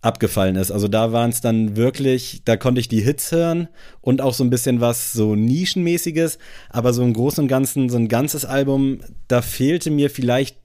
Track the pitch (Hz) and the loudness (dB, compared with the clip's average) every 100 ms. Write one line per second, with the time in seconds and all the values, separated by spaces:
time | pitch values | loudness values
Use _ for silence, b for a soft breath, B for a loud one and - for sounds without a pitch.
0 | 113 117 107 - 95 95 90 101 101 107 | -2 0 0 2 0 2 0 0 0 2
1 | 113 117 120 117 123 113 110 101 123 131 | 0 2 0 0 0 2 0 2 0 0
2 | 135 127 123 - - 113 131 127 120 113 | 0 0 -2 -8 0 0 2 0 0 0
3 | 107 147 - 165 165 170 170 B B B | 0 -2 -2 0 0 -2 -4 B B B
4 | - 135 135 120 123 123 131 123 120 120 | 0 0 0 0 0 0 0 2 2 0
5 | - 117 107 104 110 139 180 - 170 170 | -4 0 2 2 2 0 0 -2 0 0
6 | 175 160 165 - B B B - 120 120 | -2 -2 -2 -2 B B B -2 0 2
7 | 123 113 127 151 143 131 135 - 127 120 | 2 2 0 0 0 2 0 0 0 2
8 | 113 117 143 147 - 135 139 135 135 131 | 0 0 0 -4 -2 0 2 2 0 -2
9 | - - - 123 120 - 131 170 160 151 | -10 -14 0 0 0 -2 0 0 0 2
10 | 143 139 123 123 135 - | 0 0 0 0 -2 -8